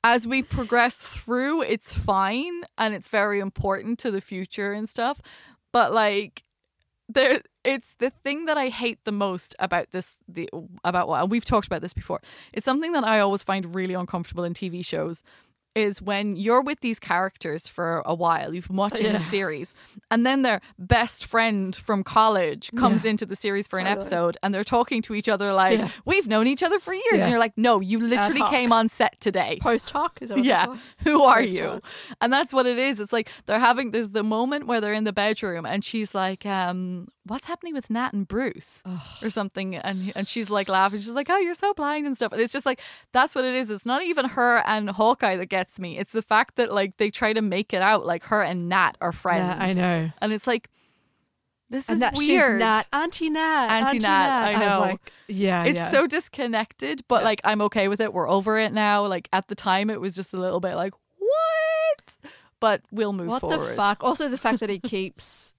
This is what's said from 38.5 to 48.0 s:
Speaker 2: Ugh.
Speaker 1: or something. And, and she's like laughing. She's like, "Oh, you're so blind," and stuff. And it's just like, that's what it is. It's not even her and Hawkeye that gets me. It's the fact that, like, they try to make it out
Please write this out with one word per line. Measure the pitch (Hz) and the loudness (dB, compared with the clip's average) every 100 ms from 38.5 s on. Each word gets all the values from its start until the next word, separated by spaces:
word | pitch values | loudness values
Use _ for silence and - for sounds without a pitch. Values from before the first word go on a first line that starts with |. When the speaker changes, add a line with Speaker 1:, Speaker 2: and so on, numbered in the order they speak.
| - - - 190 | -6 -14 -14 -10
Speaker 2:
Ugh. | 180 - - | -12 -12 -10
Speaker 1:
or | 220 | -6
something. | 214 196 - 190 175 | -4 -6 -6 -8 -6
And, | - 190 185 208 | -6 -4 -6 -6
and | 202 | -6
she's | 233 208 | -6 -2
like | 208 196 | -2 2
laughing. | 190 196 208 | 4 4 2
She's | 208 | -6
like, | 240 285 | -6 0
"Oh, | 381 | 0
you're | 349 | 0
so | 349 403 | 0 -2
blind," | 403 285 302 285 | 0 -2 -2 -4
and | 262 | -2
stuff. | 220 | -2
And | - | 0
it's | 233 | -2
just | 320 | 0
like, | 277 254 - - _ | -2 -4 -8 -20 _
that's | 247 285 | 2 2
what | 285 | 2
it | 254 | 0
is. | 254 240 | 0 -2
It's | 208 | -6
not | 233 262 | -2 -2
even | 349 311 262 | 0 0 0
her | - 240 240 - | 2 4 4 2
and | 214 208 | 0 -2
Hawkeye | 196 214 269 220 185 | 2 2 4 0 0
that | 185 | -2
gets | 190 180 - | -4 -4 -8
me. | 180 160 | -10 -8
It's | 190 | -6
the | 220 | -6
fact | - 220 254 | 2 2 2
that, | - 233 | 0 0
like, | 202 196 - | 2 -2 0
they | 214 | -2
try | - 220 | 0 0
to | 220 | 0
make | 214 180 202 | 0 -2 -2
it | 196 | 0
out | 190 214 | 4 2